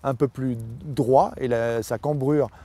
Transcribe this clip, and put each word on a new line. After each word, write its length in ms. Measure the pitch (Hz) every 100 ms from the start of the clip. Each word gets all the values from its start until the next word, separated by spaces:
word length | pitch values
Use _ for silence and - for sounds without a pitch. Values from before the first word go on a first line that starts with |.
un 120 | 139
peu 120 | 127 139
plus 300 | - 131 117 113 120 156
droit 460 | 139 120 135 190 -
et 100 | 131
la, 360 | 117 117 117
sa 160 | 110 113
cambrure 500 | 143 147 135 151 123 -